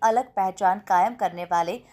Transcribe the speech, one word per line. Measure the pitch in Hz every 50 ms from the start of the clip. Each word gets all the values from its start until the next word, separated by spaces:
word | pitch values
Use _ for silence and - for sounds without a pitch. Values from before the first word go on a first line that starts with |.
अलग | - 226 226 240 262
पहचान | 254 - 208 190 185 185 - 202 185 190 202
कायम | - - 190 175 185 226 240
करने | - 208 175 170 170 175
वाले | 170 175 170 170 170 202 247 - _